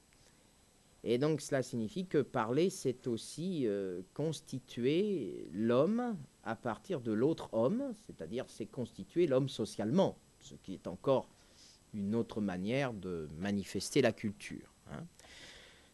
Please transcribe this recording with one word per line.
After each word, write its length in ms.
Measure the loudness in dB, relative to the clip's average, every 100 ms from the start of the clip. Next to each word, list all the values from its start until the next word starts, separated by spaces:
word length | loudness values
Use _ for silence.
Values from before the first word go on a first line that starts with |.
| _ _ -20 -20 _ _ _ _ _ _
Et 160 | 0 2
donc 220 | 4 0
cela 200 | 0 -2
signifie 460 | 0 -2 -2 -4 0
que 160 | 2
parler, 480 | 2 0 0 2 2
c'est 340 | 2 -2 -2 -4
aussi, 640 | -4 -6 -6 -4 0 0
euh, 340 | 0 -2 -4 -8 -4
constituer 1300 | -4 -4 -8 -10 -8 -2 2 2 2 0 -4 -6 -8
l'homme 640 | 0 4 6 6 4 0 -4 -8 -12
à 120 | -6 -4
partir 460 | -2 -4 -4 -4
de 100 | 0
l'autre 380 | 4 4 2 -2
homme, 400 | 2 2 2 -2 -6 -12
c'est-à-dire 380 | -12 -6 -6 -6
c'est 180 | -8 -10
constituer 640 | -6 -6 -6 -6 2 4
l'homme 220 | 4 2
socialement, 680 | 0 -4 0 2 4 4 2 _ _
ce 160 | -20 -18
qui 180 | -12
est 140 | -10 -8
encore 420 | -4 2 2 2 -12 -20 -20 -20 -20 -12
une 220 | -6 -2 0
autre 260 | 0 -2
manière 520 | -2 -2 0 0 0
de 360 | -2 -4 -4 -6 -4
manifester 640 | 0 0 0 -4 2 6
la 100 | 6
culture, 600 | 4 -4 -6 -10 -12 -14 -20 -12
hein. 120 | -12 -12 -16 -20 -20 -18 -18 -20 -20 -20